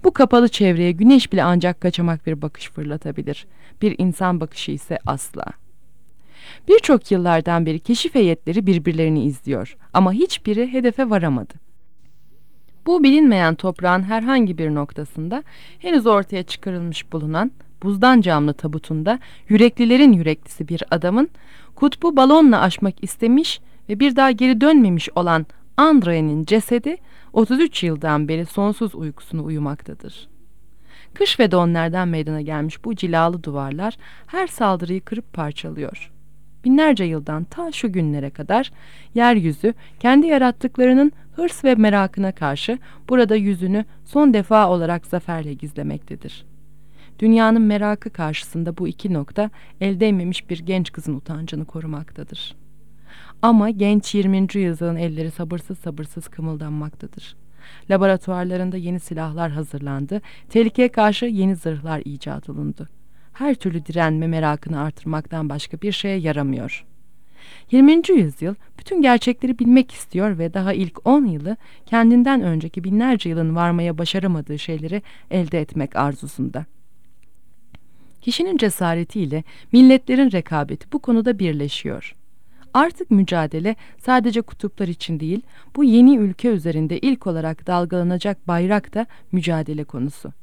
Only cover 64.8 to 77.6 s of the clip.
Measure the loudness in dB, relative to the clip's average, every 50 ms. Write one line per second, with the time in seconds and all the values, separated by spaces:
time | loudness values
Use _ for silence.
64.8 | -6 -8 -8 -10 -10 -8 -8 -6 -8 -8 -8 -8 -6 -6 -8 -8 -10 -12 -12 -8
65.8 | -6 -6 -6 -4 -6 -4 -4 -4 -2 -2 -2 -2 -2 -4 -4 -6 -8 -10 -12 -14
66.8 | -16 -18 -20 -20 -20 -20 -20 -20 -20 -20 -20 -20 -20 -20 -20 -20 -8 0 4 6
67.8 | 8 8 6 4 4 4 2 4 2 2 -2 -6 -8 -8 -8 -8 -14 -20 -20 -20
68.8 | -10 -6 -2 2 4 4 4 4 2 -2 -4 -2 -2 -4 -2 0 2 6 6 6
69.8 | 4 2 -6 -18 -18 -8 -4 -2 -2 -2 -2 -4 -6 -4 -4 -4 -4 -2 -2 -2
70.8 | -4 -6 -6 -6 0 2 2 4 4 0 -2 -4 -6 -8 -10 -10 -12 -20 -20 -20
71.8 | -8 -2 2 4 6 6 6 6 4 4 2 0 0 0 -2 -2 -4 -6 -10 -8
72.8 | -6 -2 0 0 2 2 0 0 -2 -4 -4 -2 -2 -2 0 0 0 0 0 0
73.8 | -2 -2 -4 -4 -6 -4 -4 -2 -2 -2 -2 -4 -4 -8 -10 -10 -8 -8 -8 -8
74.8 | -8 -6 -8 -8 -8 -10 -20 -20 -14 -4 -4 -4 -2 -2 -2 -4 -4 -4 -4 -6
75.8 | -6 -4 -4 -2 -2 -2 -4 -6 -12 -14 -8 -8 -8 -6 -6 -10 -12 -12 -16 -20
76.8 | -20 -20 -20 -20 -20 -20 -20 -20 -20 -20 -20 -20 -20 -20 -20 -20